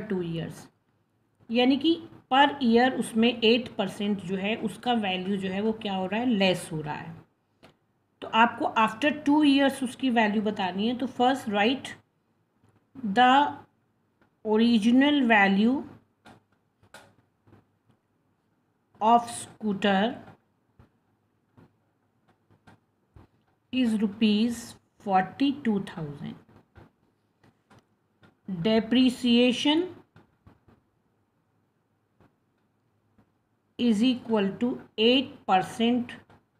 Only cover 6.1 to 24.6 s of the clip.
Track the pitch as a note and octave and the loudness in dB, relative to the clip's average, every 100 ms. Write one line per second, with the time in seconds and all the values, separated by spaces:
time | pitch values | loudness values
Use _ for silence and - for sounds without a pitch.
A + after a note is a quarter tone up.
6.1 | G#3 B3+ G#3 F#3+ E3+ - D#3 D3+ - E3+ | -2 -2 2 2 0 -4 -8 -8 -10 -12
7.1 | E3 _ _ _ _ - _ _ _ _ | -18 _ _ _ _ -20 _ _ _ _
8.1 | _ - A3 A#3 - - A3+ A3 - D4 | _ -4 2 2 2 -4 0 -2 0 -2
9.1 | D4 C#4+ D4+ D4 C4+ C#4 C4+ A#3+ - C4 | 0 2 4 4 4 2 0 -8 -4 -2
10.1 | A#3 G#3+ G#3+ G#3+ G#3 F#3 F#3 A3 B3 C4 | 0 0 0 -4 -4 -6 -4 -4 -4 -8
11.1 | - B3 C4+ A3+ G3+ G#3+ C#4 - - _ | 0 0 0 -2 0 0 0 -8 -18 _
12.1 | _ _ _ _ _ _ _ _ - G#3+ | _ _ _ _ _ _ _ _ -10 -4
13.1 | G3+ B3+ C4+ D4 - - _ _ _ _ | 2 4 4 2 -4 -18 _ _ _ _
14.1 | _ _ _ A3 G#3+ A#3 A#3 A3 B3+ C#4+ | _ _ _ -2 2 4 2 4 4 4
15.1 | D4 A#3 G#3+ G3 G3 A3+ C#4 - - _ | 2 4 4 4 4 2 0 -6 -20 _
16.1 | _ - - _ _ _ _ _ - - | _ -20 -20 _ _ _ _ _ -20 -20
17.1 | _ _ _ _ - _ _ _ _ _ | _ _ _ _ -20 _ _ _ _ _
18.1 | _ _ _ _ _ _ _ _ _ G#3+ | _ _ _ _ _ _ _ _ _ 2
19.1 | A#3 A#3 - - - A3 G3 G#3 F#3+ A3+ | 2 0 -12 -16 -10 -6 -2 0 2 0
20.1 | - - - _ _ _ _ _ _ _ | -6 -18 -20 _ _ _ _ _ _ _
21.1 | _ _ _ _ _ _ _ _ _ _ | _ _ _ _ _ _ _ _ _ _
22.1 | _ _ _ _ _ - _ _ _ _ | _ _ _ _ _ -20 _ _ _ _
23.1 | - - _ _ _ _ B3+ A#3+ A3 G#3 | -20 -20 _ _ _ _ -2 0 0 -2
24.1 | - A3 G#3 A#3 A#3 | 0 2 2 0 -4